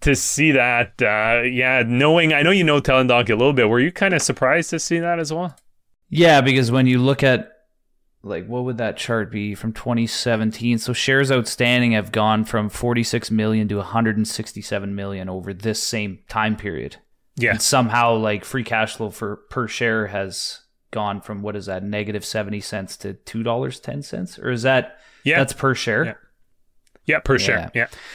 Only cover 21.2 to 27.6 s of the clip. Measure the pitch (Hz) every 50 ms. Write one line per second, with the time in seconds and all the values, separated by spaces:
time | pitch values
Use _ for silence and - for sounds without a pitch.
21.2 | - - 107 101 101 104 104 104 92 98 95 92 98 101 104 104 107 104 104 104
22.2 | - - - 110 104 98 104 104 - - - 101 95 - - - - 98 98 -
23.2 | - - - 113 110 117 117 123 135 131 127 - - - 127 143 139 - - -
24.2 | 180 180 - - - 123 123 117 117 131 131 127 127 - - - _ _ _ _
25.2 | - 135 156 165 135 - - - - 135 127 - - 120 107 113 160 135 107 -
26.2 | _ _ _ _ _ _ _ _ _ _ _ _ _ _ _ _ _ - 151 151
27.2 | - - 135 127 - - 120 101